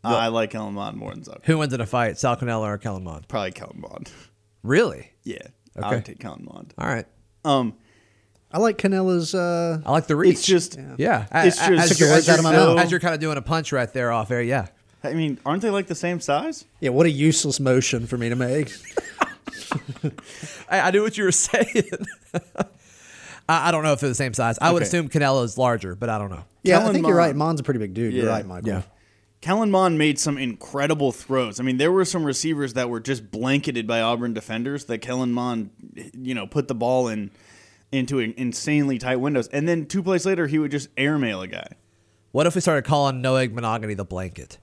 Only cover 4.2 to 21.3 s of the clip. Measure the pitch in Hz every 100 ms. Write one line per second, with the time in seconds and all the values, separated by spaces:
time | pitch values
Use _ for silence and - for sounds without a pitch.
4.2 | - _ _ _ 113 151 226 69 - _
5.2 | - - - _ _ - 104 117 101 -
6.2 | 101 - - - - - - 113 - _
7.2 | _ _ 151 139 120 - _ _ _ _
8.2 | _ _ _ 165 226 214 196 190 185 175
9.2 | 160 190 175 170 170 160 151 151 160 151
10.2 | 180 170 - 180 175 143 135 127 165 147
11.2 | 101 165 180 175 170 175 170 156 156 160
12.2 | 156 165 165 156 160 170 175 175 170 156
13.2 | 156 147 120 135 143 139 120 131 120 117
14.2 | 104 120 120 131 90 _ _ _ 143 156
15.2 | 156 123 139 175 220 202 190 165 175 175
16.2 | - 143 320 - - _ 139 127 170 139
17.2 | 156 - 151 - 135 127 123 120 117 123
18.2 | 117 120 123 143 135 - - - - -
19.2 | - - - - - - - 127 151 -
20.2 | - - 156 - - 190 170 196 214 214
21.2 | 196